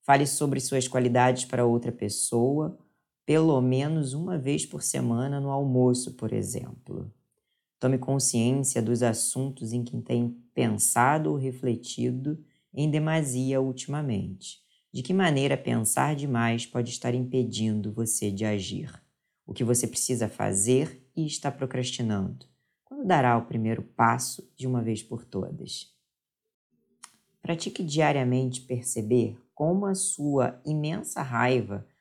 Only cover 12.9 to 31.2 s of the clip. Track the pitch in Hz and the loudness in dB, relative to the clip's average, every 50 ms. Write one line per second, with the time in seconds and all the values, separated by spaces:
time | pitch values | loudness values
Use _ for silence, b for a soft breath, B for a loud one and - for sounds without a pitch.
12.9 | 147 156 156 156 160 160 156 135 123 127 131 131 135 135 135 135 127 - - - | 2 2 0 2 2 0 0 0 0 0 0 2 2 2 2 0 -2 -6 -8 -6
13.9 | 143 151 151 131 107 95 87 92 95 - - - - - _ _ _ _ _ _ | -6 -4 -2 -2 -2 -2 -2 -4 -8 -10 -14 -16 -18 -18 _ _ _ _ _ _
14.9 | - 139 123 - 185 190 185 165 143 135 135 139 139 131 - 127 120 117 110 - | -10 -8 -4 0 2 4 4 4 4 4 4 2 2 0 0 0 0 0 0 0
15.9 | - 131 135 147 156 139 147 143 123 117 117 117 117 117 - - - 123 117 120 | 0 2 0 0 0 -2 -2 -2 0 2 2 2 0 -2 -4 -4 -4 -4 -4 -4
16.9 | - - - 123 123 127 127 127 131 131 120 107 92 98 110 110 107 107 101 107 | -6 -4 -4 -2 -2 -2 -2 0 0 0 0 0 -2 -2 0 0 0 0 -2 -4
17.9 | 104 110 113 110 - - 107 101 98 98 110 107 104 101 92 92 98 95 - - | -4 -4 -4 -2 -2 -2 -2 -4 -2 -2 -2 0 0 -2 -2 -4 -6 -8 -8 -10
18.9 | - - _ _ _ _ _ _ _ _ _ - - - 123 110 123 - - 107 | -12 -18 _ _ _ _ _ _ _ _ _ -14 -6 -2 0 2 2 2 0 -2
19.9 | - - - - 131 110 110 104 - - 104 101 95 95 104 120 127 131 156 160 | -4 -4 -2 -2 0 -2 -2 -4 -2 -4 -2 0 0 2 4 4 4 4 4 0
20.9 | - - - _ _ 165 160 147 - - - 143 135 - 139 127 - 127 123 123 | -6 -14 -20 _ _ -4 -4 -4 -4 -4 -4 -6 -4 -4 -6 -4 -2 -4 -4 -4
21.9 | - - 120 110 104 98 95 - - - - _ _ _ _ _ _ _ _ _ | -2 -2 -2 0 0 0 -2 -4 -6 -10 -16 _ _ _ _ _ _ _ _ _
22.9 | 269 294 262 185 180 147 123 123 120 117 117 - - 113 110 110 113 - - - | -10 -4 0 4 4 6 6 6 4 4 2 0 -4 -2 0 0 -2 -2 -6 -8
23.9 | _ - 117 113 123 131 - - - - - - _ - 131 127 127 120 110 113 | _ 2 4 4 4 2 -2 -6 -8 -10 -14 -20 _ -8 -4 -2 -2 -2 -2 -2
24.9 | 110 107 - - 117 - - - - 95 92 92 - - - - - - - - | -4 -4 -6 -10 -12 -12 -12 -8 -8 -6 -6 -6 -8 -12 -12 -12 -12 -12 -14 -16
25.9 | _ _ _ _ _ _ _ _ _ _ _ _ _ _ _ _ _ _ _ _ | _ _ _ _ _ _ _ _ _ _ _ _ _ _ _ _ _ _ _ _
26.9 | _ _ - - _ _ _ _ _ _ - - 170 165 - 127 - - 185 156 | _ _ -20 -20 _ _ _ _ _ _ -6 -4 -4 -4 -4 -6 -6 -6 -6 -2
27.9 | 143 160 156 147 147 139 127 123 123 127 131 127 127 - - - 127 120 - - | 0 2 2 4 4 2 2 2 2 2 0 0 -4 -6 -8 -6 -6 -6 -4 -6
28.9 | - 117 104 107 123 123 110 - - - _ _ _ - 151 165 180 196 202 196 | -6 -4 0 2 4 4 4 2 -2 -10 _ _ _ -2 0 0 0 0 0 -2
29.9 | 190 190 - - - - 147 147 143 135 120 - - - - 151 156 151 147 151 | -2 -2 -2 -4 -4 -2 -2 0 2 2 2 0 -2 -6 -6 -4 -2 -2 -2 -2
30.9 | 170 - - - - - | -4 -6 -8 -8 -8 -8